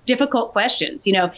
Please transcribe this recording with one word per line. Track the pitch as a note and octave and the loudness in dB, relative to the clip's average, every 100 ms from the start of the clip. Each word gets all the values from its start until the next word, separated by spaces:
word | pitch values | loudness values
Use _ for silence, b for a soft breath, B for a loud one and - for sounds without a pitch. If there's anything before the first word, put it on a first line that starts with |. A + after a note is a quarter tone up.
| - | -2
difficult | B3 C#4+ B3 - | 0 2 0 0
questions. | G3+ A#3 - D3+ - G3 | 0 0 0 -4 -4 0
You | |
know, | F#3+ F3+ | 2 2